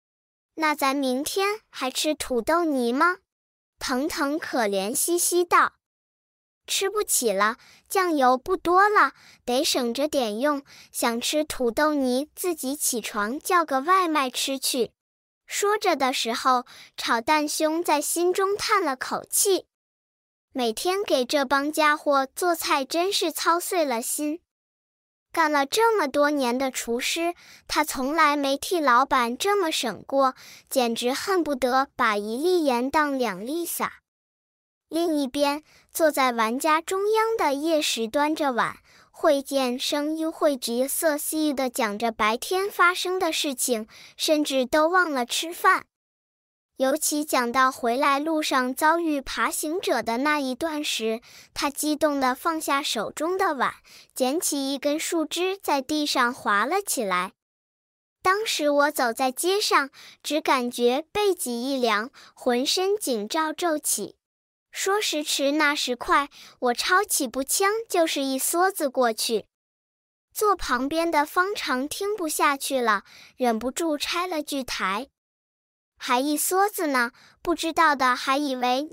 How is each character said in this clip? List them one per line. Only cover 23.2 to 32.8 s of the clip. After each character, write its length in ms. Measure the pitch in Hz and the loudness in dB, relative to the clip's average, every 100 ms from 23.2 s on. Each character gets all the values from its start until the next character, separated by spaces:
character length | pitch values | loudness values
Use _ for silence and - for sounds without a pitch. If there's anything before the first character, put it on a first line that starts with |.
| 339 | -2
操 260 | - 359 339 | 0 0 0
碎 260 | - 370 294 | 0 0 0
了 160 | 233 | -2
心。” 400 | 262 - 302 330 _ _ _ _ _ _ _ _ _ | -4 -4 -4 -6 _ _ _ _ _ _ _ _ _
干 180 | 349 302 | 0 2
了 160 | 294 277 | 2 2
这 320 | - 453 427 | 2 4 4
么 100 | 294 | 2
多 220 | 285 294 | 2 2
年 280 | 294 240 254 | 2 0 0
的 120 | 269 | -2
厨 300 | - - 233 | -4 -4 -4
师， 340 | - 339 339 349 - - - | -2 -2 -2 -4 -16 -20 -4
他 180 | 320 302 | -2 -2
从 280 | - 262 | -2 -2
来 220 | 330 302 294 | 2 2 2
没 220 | 277 277 | 0 -2
替 220 | - 349 | -2 0
老 260 | 277 240 269 | 4 4 4
板 320 | 269 233 247 | 2 0 -2
这 180 | 392 403 | 0 0
么 120 | 320 | 0
省 320 | - 226 185 | -2 -4 -8
过， 320 | - 269 262 - - - _ | -2 2 2 0 -16 -20 _
简 240 | 269 233 | 0 0
直 200 | 226 240 | 0 -2
恨 280 | 277 - 370 | -2 0 0
不 140 | 302 269 | 0 0
得 320 | 254 262 277 - | 2 2 0 0
把 220 | 233 208 | 0 0
一 180 | 208 240 | -2 -2
粒 300 | 349 359 294 | 2 4 2
盐 240 | 240 | 0